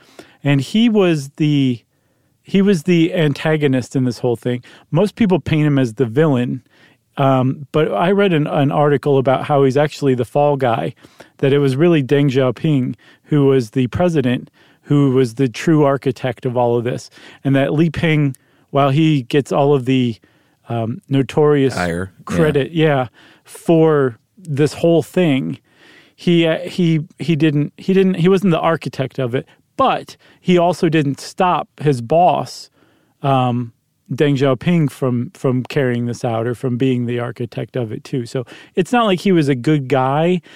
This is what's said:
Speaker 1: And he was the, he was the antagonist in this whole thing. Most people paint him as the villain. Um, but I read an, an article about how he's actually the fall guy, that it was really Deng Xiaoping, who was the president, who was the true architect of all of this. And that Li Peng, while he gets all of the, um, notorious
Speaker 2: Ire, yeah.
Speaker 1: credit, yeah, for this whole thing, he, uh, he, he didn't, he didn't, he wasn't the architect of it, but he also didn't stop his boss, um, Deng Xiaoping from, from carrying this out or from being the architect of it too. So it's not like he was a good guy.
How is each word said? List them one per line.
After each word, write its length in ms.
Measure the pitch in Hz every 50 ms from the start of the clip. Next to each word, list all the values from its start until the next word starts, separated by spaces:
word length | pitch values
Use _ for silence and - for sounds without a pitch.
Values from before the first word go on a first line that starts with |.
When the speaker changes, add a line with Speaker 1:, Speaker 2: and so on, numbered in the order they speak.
| _ _ _ - - _ _ _ -
Speaker 1:
And 160 | 143 143 139
he 300 | 131 - - 220 233 240
was 400 | 214 214 190 175 165 151 139 139 - -
the, 460 | 156 151 147 143 135 127 123 117 _ _ _ _ _ _ _ _ _ _ _ _
he 220 | _ - - 196 190
was 200 | 202 202 160 -
the 300 | 175 180 170 160 175 180
antagonist 800 | 180 156 151 135 - - 160 156 156 147 139 131 131 110 - -
in 100 | 139 127
this 120 | 123 113 -
whole 180 | - 123 117
thing. 280 | 113 - 127 123 123 - - - - _ _
Most 240 | - 156 208 208 -
people 260 | - 240 185 185 160
paint 280 | - - 160 151 151 151
him 100 | 143 135
as 160 | 131 117 110
the 120 | - 135 113
villain. 560 | 110 139 160 160 135 120 123 135 139 127 - _ _ _ _ _ _ _ _ _ _ -
Um, 500 | 139 135 135 131 131 131 - 156 143 -
but 220 | - 151 156 - -
I 160 | 202 180 175
read 240 | 202 196 202 202 170
an, 140 | 151 147 -
an 240 | - - - 151
article 480 | - 156 147 151 143 135 - 147 139 135
about 260 | 127 139 131 - -
how 180 | - 151 139 139
he's 140 | 135 123 139
actually 380 | 151 147 - - 147 139 127
the 100 | 120 123
fall 320 | - - 147 147 147 143 135
guy, 380 | 131 120 113 - - 80 - _ - - _ - - - _ -
that 160 | - 139 131
it 60 | 147
was 160 | 143 139 127
really 260 | 135 165 175 170 156
Deng 300 | 135 117 143 143 143 143
Xiaoping, 640 | 120 135 131 127 120 - - 160 151 135 127 135 131 - _ - _ _ _
who 200 | - 156 147 139
was 260 | 135 135 135 117 107
the 140 | - 135 127 113
president, 600 | - - 180 180 165 151 123 127 123 139 - - _ _ _ _ _ _
who 300 | _ - 147 143 143 135
was 240 | 123 131 131 117 113
the 120 | 123 139 127
true 360 | 110 - - 175 160 151 147
architect 600 | 135 139 131 - 135 123 - - 131 127 - - 135
of 100 | 117 123
all 180 | 123 120 120
of 100 | 120 113
this. 260 | 123 147 135 - - _ - - - - - -
And 120 | 139 135
that 180 | 135 139 - 156
Li 180 | 147 170 170
Peng, 440 | - - - 165 156 147 147 139 131 - _ _ _ _ _ _
while 180 | - 139 139 139
he 320 | 135 151 160 156 156 139
gets 300 | 120 - - 147 139 -
all 240 | - - 143 143 147
of 100 | 139 123
the, 320 | 120 131 131 127 120 110 - _ _ _ _ _ _ _ _ _ -
um, 320 | 120 117 113 110 120 196 - -
notorious 680 | 135 139 135 - - 156 151 151 147 143 135 131 - -
Speaker 2:
Ire, 340 | 87 87 85 85 95 95 - -
yeah. 60 | -
Speaker 1:
credit, 460 | - 170 170 165 151 143 143 131 -
yeah, 380 | 165 165 156 156 143 135 127 110 - _ - - _ _ _
for 720 | - - - - - 170 160 160 160 156 143 135 127 110 - _ _ _ -
this 340 | - - 143 131 151 139 -
whole 300 | - - 170 170 160 -
thing, 560 | - - 185 180 160 135 131 78 85 131 - _ _ _ _ _ - - - _ _ _
he, 320 | - - 180 170 170 165 160
uh, 100 | 160 - - 180
he, 380 | - - 180 165 165 151 151 - _ -
he 160 | - 170 165
didn't, 380 | 143 160 160 147 147 147 - - -
he 160 | - - 190
didn't, 220 | 190 196 190 180
he 120 | - 160 185
wasn't 220 | 196 185 196 190
the 100 | 160 160
architect 600 | 160 165 165 156 - - - - 131 131 - -
of 160 | 131 117 117
it, 120 | 135 - _ _ _ _ _ _ -
but 380 | 269 233 170 151 139 - - _ _ _ _ _
he 180 | _ - 180 175
also 300 | 170 175 170 - - 165
didn't 300 | 151 160 147 143 131 -
stop 480 | - - - - 185 180 170 147 - - _ -
his 220 | 139 151 139 120
boss, 680 | 117 110 156 165 180 170 139 139 139 - - - - - _ _ _ _ _ _ _ _ _ _ -
um, 500 | 139 139 131 127 127 120 123 123 117 - _ _ _ _ _ _ -
Deng 260 | 147 120 156 143 143 127
Xiaoping 540 | 139 139 131 - - 170 180 170 151 135
from, 400 | - - 139 127 123 120 123 -
from 320 | - - - 139 123 127 117
carrying 420 | - - 151 135 127 120 120 120
this 180 | 120 117 104 -
out 220 | 123 113 113 113
or 80 | 123 120
from 240 | - - 131 123 117
being 300 | 135 131 127 123 120 117
the 120 | 123 120
architect 560 | 120 123 113 - 120 110 - 131 127 - -
of 160 | 131 120 107
it 120 | 107 - -
too. 240 | - - 131 117 113
So 180 | - 135 120 - - - - - _
it's 160 | - 180 -
not 140 | - 240 233
like 140 | 214 185 175
he 120 | - 202
was 160 | 185 165 151 135
a 80 | 143
good 320 | 123 117 151 156 151 135 127
guy. 540 | 139 131 127 131 139 151 165 175 185 180 - - -